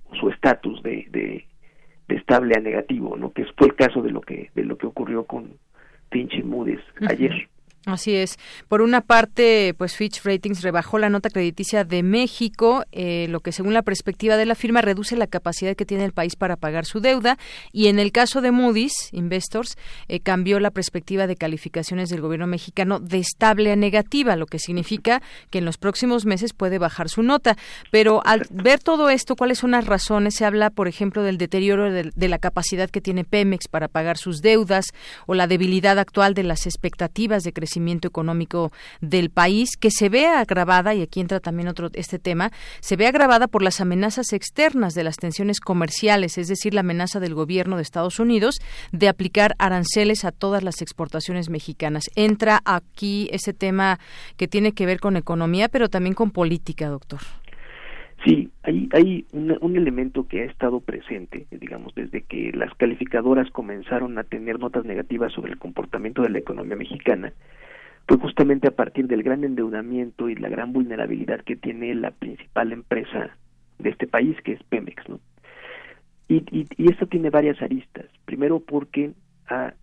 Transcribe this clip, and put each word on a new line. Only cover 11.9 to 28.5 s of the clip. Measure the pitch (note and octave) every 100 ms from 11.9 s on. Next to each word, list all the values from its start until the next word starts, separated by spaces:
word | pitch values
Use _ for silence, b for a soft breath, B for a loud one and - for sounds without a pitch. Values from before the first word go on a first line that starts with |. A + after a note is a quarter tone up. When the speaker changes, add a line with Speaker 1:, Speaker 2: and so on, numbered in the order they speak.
| F3
Speaker 2:
México, | F3+ A3+ B3 - A3+ - A3+ C4+ -
eh, | - F3 E3+ E3+
lo | E3
que | E3+
según | E3 G3
la | A3
perspectiva | G#3 F#3+ - F3+ G#3+ G#3+
de | A3
la |
firma | A3+ A3+ A#3
reduce | A3 G3 G#3 A#3+
la | G3+
capacidad | F3+ F3 E3 F#3 G3
que |
tiene | G3+ G3 G3
el |
país | F3 E3+
para | - F#3 E3+
pagar | D#3 E3 D#3+
su | A3
deuda. | B3+ C4 A#3+ C4 B B B
Y | G#3 G#3
en | G3+
el | G3+
caso | A#3 A#3+ C4+
de | B3
Moody's | B3 B3 A3 C4+ - -
Investors, | F3 F3 F#3 - F3+ E3+ - B B B
eh, | -
cambió | - F#3 F#3 G3+
la | G3+
perspectiva | G3+ F3+ F3 D#3+ F#3+ F#3+
de | F3
calificaciones | D#3+ D#3 D#3+ E3+ D#3 F3+ F3
del | E3+
gobierno | D#3 D#3+ F3
mexicano | F3 - - F#3+ G3
de | E3+ F#3
estable | E3+ - A3 G#3 G#3+
a | G3+
negativa, | G#3 G#3+ G#3+ C#4+ B3
lo | E3+ D3+
que | D#3+
significa | - F3 E3 G#3+ A3+ B3 B B B
que | F#3
en | E3+
los | D#3+
próximos | G3+ - B3 A#3+
meses | G#3 F#3 A3+
puede | - F#3 F#3
bajar | E3+ - D#3+
su | -
nota. | A#3 C#4+ A#3+ G3+ B B B
Pero | G#3+ G#3+ G#3+
al | - A3 -